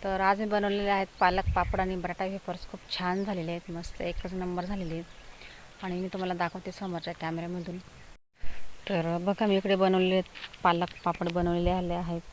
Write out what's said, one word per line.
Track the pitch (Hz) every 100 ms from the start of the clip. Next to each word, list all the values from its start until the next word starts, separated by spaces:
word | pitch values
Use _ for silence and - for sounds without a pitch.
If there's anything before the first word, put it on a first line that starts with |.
तर | 196 190
आज | 190 202
मी | 214
बनवलेले | 208 202 202 202
आहेत | 196 196 -
पालक | 185 185 185 -
पापड | 175 190
आणि | 185 185
बटाटा | 180 170 190
वेफर्स. | 190 - 180 -
खूप | 202 - -
छान | 180 185
झालेले | 196 190 165
आहेत, | 170 -
मस्त | 170 170 -
एकच | 175 175 185
नंबर | 185 180 180 180
झालेले | 202 175
आहेत | 165 165 - - - - - - -
आणि | 190 180
मी | 185
तुम्हाला | 190 185
दाखवते | 175 170 190 185
समोरच्या | 180 196 175 165
कॅमेऱ्यामधून. | 170 160 165 170 180 170 180 - - - - _ _ - - - - -
तर | 170 165 170
बघा, | 180 196 214
मी | 196
इकडे | 190 196
बनवलेले | 190 185 185
आहेत, | 190 185 - - -
पालक | 185 175 180 -
पापड | - 170 175
बनवलेले | 170 175 175 175
आले | 185 180
आहेत | 170 170 170 -